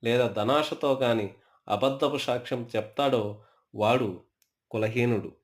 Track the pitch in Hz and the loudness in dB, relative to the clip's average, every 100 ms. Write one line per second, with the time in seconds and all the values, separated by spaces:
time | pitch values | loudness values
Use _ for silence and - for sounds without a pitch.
0 | 117 120 120 101 107 143 156 165 143 135 | 2 2 2 0 2 2 0 -2 0 2
1 | 123 113 101 - _ _ - 101 135 135 | 2 2 -2 -8 _ _ -4 0 0 2
2 | 147 139 - 123 - 127 120 110 107 - | 0 -2 -2 -4 -2 -8 -4 -4 -6 -2
3 | 143 127 104 107 _ _ _ 107 107 123 | 0 2 -2 -8 _ _ _ -2 2 2
4 | 110 90 _ _ _ _ _ 113 107 117 | 0 -6 _ _ _ _ _ -4 -2 0
5 | 120 113 85 - | 0 0 -4 -16